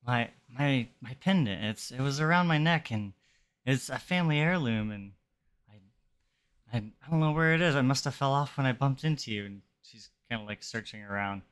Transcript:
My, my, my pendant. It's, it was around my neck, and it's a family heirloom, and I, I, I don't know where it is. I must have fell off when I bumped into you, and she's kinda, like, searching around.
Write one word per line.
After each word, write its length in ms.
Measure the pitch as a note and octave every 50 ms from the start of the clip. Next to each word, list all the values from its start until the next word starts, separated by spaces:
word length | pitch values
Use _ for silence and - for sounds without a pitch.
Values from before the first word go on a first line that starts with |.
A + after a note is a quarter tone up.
| _
My, 240 | A#2+ B2 A#2+ A#2 - - _ _ _
my, 380 | A#2+ B2 C#3+ C#3+ C#3 C3 A#2 A2+ - _
my 140 | - A2+ C3 -
pendant. 420 | - F#3 G3 F#3 D3+ G#2+ G2 E2+ G#2+
It's, 280 | G#2+ A2 - - -
it 100 | B2 B2+
was 180 | C3+ C#3+ C#3 C#3
around 280 | D#3 D#3 E3+ F3 F3+
my 100 | E3+ D#3+
neck, 340 | D3 D3+ E3 E3+ D#3 - -
and 220 | A#2 G#2+ G#2 G2+ G2 _ _ _ _ _ _ _ _ _ _
it's 240 | B2 C3+ C3 - -
a 100 | C3+ B2
family 400 | - - F3+ F3+ F3 E3 D3+ D3
heirloom, 520 | D3+ D#3+ F3+ F3+ D3 A#2+ A2+ A2 G#2+ G#2+
and 200 | G#2+ G2+ G2+ G2 F#2+ _ _ _ _ _ _ _ _ _ _ _
I, 1080 | G#2 G#2 F#2+ G2 _ _ _ _ _ _ _ _ _ _ _ _ _ _ _ _ A2+
I, 60 | A#2+ G#2 A2 - _ -
I 40 | D3
don't 100 | E3 D#3+
know 100 | D#3 D#3
where 220 | D3+ D#3 E3 D#3+ D#3+
it 80 | D#3+
is. 140 | F3 F3 C#3+
I 60 | C#3+
must 220 | B2+ B2+ C#3 C3+ -
have 100 | C#3+ B2+
fell 180 | - C#3 C3+ C3+
off 240 | C#3 C#3+ C3 -
when 80 | - C3+
I 80 | C3 B2
bumped 300 | A2 C#3 C#3 C3+ - -
into 280 | D#3+ D#3 D3 - -
you, 140 | A2 G#2 G2+
and 160 | G2+ G2 G2 - _ _ _
she's 280 | _ - - A2+ G#2 - _ _ _ _
kinda, 140 | A#2+ A2+ G#2+
like, 160 | G#2 G#2+ -
searching 420 | - - - A#2 G#2 - - A2 G#2
around. 400 | G2+ G2+ G2+ G2+ G2+ G2 G2 F#2+ _